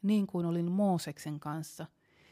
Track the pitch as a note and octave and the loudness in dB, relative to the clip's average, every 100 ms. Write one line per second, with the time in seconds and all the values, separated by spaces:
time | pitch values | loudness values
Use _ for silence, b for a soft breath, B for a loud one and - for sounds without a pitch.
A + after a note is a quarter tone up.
0 | G3 G#3+ G3 F3+ E3+ E3+ E3+ F#3 G3+ F3 | 2 2 2 0 0 0 2 2 4 2
1 | - C#3+ D3+ D3 D3+ D#3 D#3 - D#3+ b | -2 -8 -8 -6 -6 -8 -8 -12 -14 b
2 | b b b | b b b